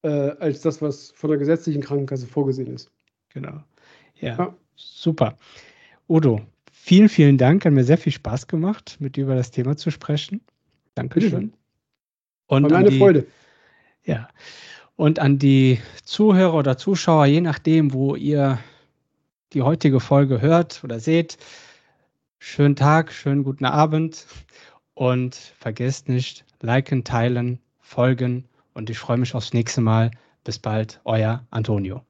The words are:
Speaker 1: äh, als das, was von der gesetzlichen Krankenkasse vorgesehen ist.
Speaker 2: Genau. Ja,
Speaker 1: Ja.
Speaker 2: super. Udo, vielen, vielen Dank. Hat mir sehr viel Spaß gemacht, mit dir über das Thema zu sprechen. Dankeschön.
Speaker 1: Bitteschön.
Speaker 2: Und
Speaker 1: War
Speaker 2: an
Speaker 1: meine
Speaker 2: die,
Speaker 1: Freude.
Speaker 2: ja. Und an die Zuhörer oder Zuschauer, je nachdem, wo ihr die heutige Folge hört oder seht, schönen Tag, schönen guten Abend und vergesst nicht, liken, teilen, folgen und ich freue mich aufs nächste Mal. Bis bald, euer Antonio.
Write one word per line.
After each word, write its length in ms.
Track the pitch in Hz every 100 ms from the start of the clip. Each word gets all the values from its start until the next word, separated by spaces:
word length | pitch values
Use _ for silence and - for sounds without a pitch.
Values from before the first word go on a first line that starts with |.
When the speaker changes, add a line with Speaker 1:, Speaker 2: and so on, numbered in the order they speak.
Speaker 1:
äh, 60 | 160
als 520 | 147 139 147 165 139
das, 200 | 160 147
was 300 | 151 143 -
von 180 | _ 151
der 80 | 151
gesetzlichen 440 | 143 165 165 143
Krankenkasse 440 | 131 143 135 135 120
vorgesehen 460 | - 139 131 123
ist. 200 | 123 - _ _ _ _
Speaker 2:
Genau. 320 | - 139 147 - _ _ _ _ _
Ja, 160 | 113 117
Speaker 1:
Ja. 200 | 180 - _ _
Speaker 2:
super. 600 | - - - 156 110 - _ - - _ _ _ _
Udo, 340 | 160 151 107 110 _ _
vielen, 380 | _ - 185 208
vielen 300 | - 147 139
Dank. 260 | 127 185
Hat 80 | 180
mir 120 | 143
sehr 140 | 123 165
viel 140 | -
Spaß 340 | 131 - 117 -
gemacht, 500 | 165 175 208 - -
mit 160 | 139 135
dir 80 |
über 100 | 135
das 160 | 131 127
Thema 260 | - 123 147
zu 140 | -
sprechen. 520 | 147 - 147 - 196 _ _ _ _ _
Dankeschön. 360 | - 123 165 214
Speaker 1:
Bitteschön. 220 | 127 220 _ _ _ _ _ _ _ _ _ _
Speaker 2:
Und 180 | 139
Speaker 1:
War 60 | 143
Speaker 2:
an 120 | 170
Speaker 1:
meine 80 | 196
Speaker 2:
die, 80 | 135
Speaker 1:
Freude. 280 | 196 156 - _ _ _ _ _ _ _
Speaker 2:
ja. 240 | - 120 117 _ - - - - _ -
Und 220 | 151 156
an 200 | 143 139
die 420 | 139 135 131 123 - -
Zuhörer 500 | - - 214 185 185
oder 220 | 160 139 131
Zuschauer, 500 | - 190 - 160 143
je 140 | 151
nachdem, 520 | 170 147 - 160 147
wo 220 | 131 139
ihr 440 | 143 143 147 139 123 - _ _ _ _ _ _ _ _
die 80 | 143
heutige 380 | 127 160 151 131
Folge 400 | - 139 139 123
hört 440 | 135 165 165 -
oder 160 | 139 117
seht, 380 | 117 165 165 - - - - _ _ _ _ _ _ _
schönen 380 | - - 143 139
Tag, 360 | 139 160 160
schönen 300 | - 147 139
guten 220 | 135 135
Abend 600 | 127 147 156 156 160 160 - - - _ - _ _
und 400 | - 127 127 123
vergesst 720 | - - _ 117 113 123 135 -
nicht, 360 | 123 127 - _ _
liken, 440 | 113 127 139 135
teilen, 560 | - 120 117 123 123 123 _ _
folgen 680 | _ - 123 123 123 123 131 _ _
und 160 | - 110
ich 80 | 110
freue 180 | - 120
mich 180 | 123
aufs 200 | 127 -
nächste 260 | 120 113 -
Mal. 300 | 113 113 113 113 _ _
Bis 140 | - 95
bald, 420 | - 110 110 -
euer 420 | - 110 110 120 -
Antonio. 520 | 117 110 107 95 107 _